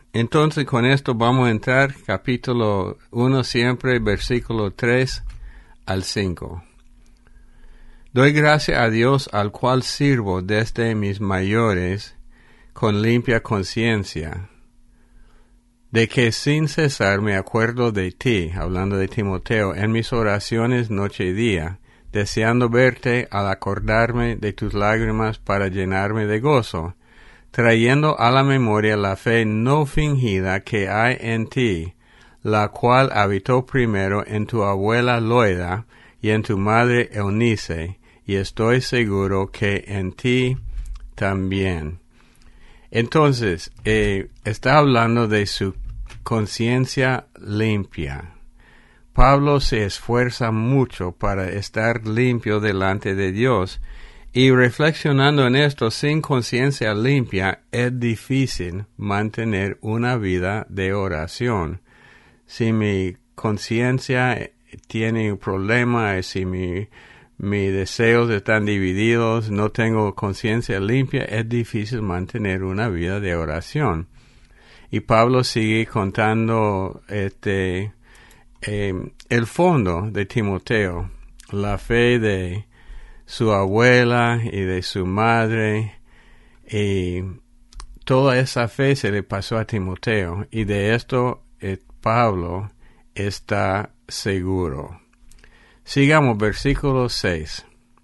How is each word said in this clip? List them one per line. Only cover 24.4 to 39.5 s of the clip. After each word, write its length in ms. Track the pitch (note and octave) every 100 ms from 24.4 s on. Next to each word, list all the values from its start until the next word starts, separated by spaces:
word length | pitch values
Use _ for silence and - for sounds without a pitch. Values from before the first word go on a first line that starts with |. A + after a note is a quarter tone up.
| G#2
tus 220 | - G#2
lágrimas 640 | G2+ G#2 A2 A2+ A2 A2 G#2+
para 300 | - G2+ G2
llenarme 580 | F#2+ F#2+ F#2+ G2+ A2 G#2
de 140 | G#2+
gozo, 540 | C#3 C#3 - F2+ E2 - _ - - - -
trayendo 680 | - A#2 A2+ A#2 C#3+ D3+ -
a 120 | A#2
la 140 | C3
memoria 520 | C#3 C3+ A#2 G#2+ G#2+ G#2
la 200 | G2+ F#2+
fe 280 | B2 A#2
no 400 | A2 G#2+ A#2+ D3 C#3+
fingida 720 | - D3+ C#3+ A#2+ F#2+ F#2+ G2
que 280 | - A2 F#2+
hay 280 | G2+ A#2+ B2
en 280 | A2+ A2+ A2
ti, 460 | A2+ A#2+ E2+ E2+ - _ - - _
la 260 | G#2 G#2+ G#2
cual 420 | - A#2+ B2+ C3+
habitó 540 | G#2+ G2 G2 - B2 B2+
primero 580 | C3+ A#2 G2 F#2+ G2+
en 220 | - G#2+ G#2
tu 160 | A#2
abuela 580 | G2+ G2 G2+ A#2 B2 A#2+
Loida 680 | A2 B2 G#2+ F2+ F2 G2 - - - -
y 100 | G#2+
en 120 | G#2+
tu 140 | G#2 G2
madre 540 | G2+ A2+ A#2+ A#2+ -
Eunice, 840 | G#2 G2+ G#2 A#2 G#2+ - E2 E2 G2 _ _
y 120 | - G2
estoy 440 | F#2 - A2+ B2+
seguro 720 | B2+ B2+ A2 G2 G2 F#2+ G2